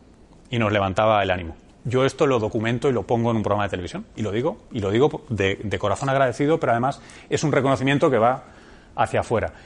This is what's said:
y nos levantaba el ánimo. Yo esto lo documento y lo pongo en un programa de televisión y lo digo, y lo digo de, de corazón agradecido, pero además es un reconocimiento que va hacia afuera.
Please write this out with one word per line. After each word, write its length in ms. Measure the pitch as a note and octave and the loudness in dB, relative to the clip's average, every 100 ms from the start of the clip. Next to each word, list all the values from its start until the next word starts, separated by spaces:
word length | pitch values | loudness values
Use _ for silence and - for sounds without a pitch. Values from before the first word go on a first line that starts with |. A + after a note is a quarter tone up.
| - - - - - | -20 -20 -20 -20 -6
y 80 | A#2+ | -2
nos 140 | G#2+ | 2
levantaba 500 | G#2 G2 F#2+ A2 G#2+ | 2 2 2 4 4
el 80 | F#2+ | 2
ánimo. 260 | F#2 E2 - - - | 0 -4 -14 -20 -14
Yo 200 | B2 B2 | -4 0
esto 220 | C3 - D3 | 0 2 2
lo 140 | B2+ | 2
documento 500 | G#2+ A#2 A2+ A#2+ C#3+ | 0 -2 -2 0 0
y 40 | |
lo 100 | A#2 | 0
pongo 280 | - A#2 A#2 | 0 0 0
en 60 | A2+ | 0
un 60 | |
programa 220 | G2 G2+ G2+ | 0 -2 -2
de 40 | |
televisión 360 | F#2 F2+ F3+ - - | -6 -8 -12 -12 -8
y 80 | |
lo 80 | G#2+ | -6
digo, 260 | G#2 D3 A3 - | -4 -4 -6 -10
y 80 | B2 | -6
lo 100 | G2 | -2
digo 360 | A2 D3 D#3 - | 2 2 0 -6
de, 300 | G#2 F#2+ G2+ | -2 0 -2
de 160 | G#2 G2 | -4 -4
corazón 300 | G#2 G2 C3+ | -2 -2 0
agradecido, 500 | C3+ C3 A#2 D3 D#3+ | 2 0 0 0 0
pero 120 | C3+ | 0
además 300 | A#2 C3 - - - - | 0 -2 -6 -12 -20 -6
es 140 | C#3+ | -2
un 80 | D#3 | 0
reconocimiento 580 | D3 C3 C3 C3 C#3 E3 | 2 2 2 2 2 2
que 80 | A#2+ | 4
va 280 | A#2 C3 - - - - - - | 2 0 -6 -20 -20 -20 -8 -4
hacia 240 | A2+ A2+ | -2 -2
afuera. 340 | - A2 F2 - | 0 -2 -2 -8